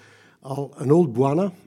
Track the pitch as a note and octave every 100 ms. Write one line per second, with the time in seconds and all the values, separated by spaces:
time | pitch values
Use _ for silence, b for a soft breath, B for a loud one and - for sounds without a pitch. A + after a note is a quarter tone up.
0 | B B B B C3+ C3+ C#3 - C3 E3
1 | E3 A2+ C3+ D#3+ G3 -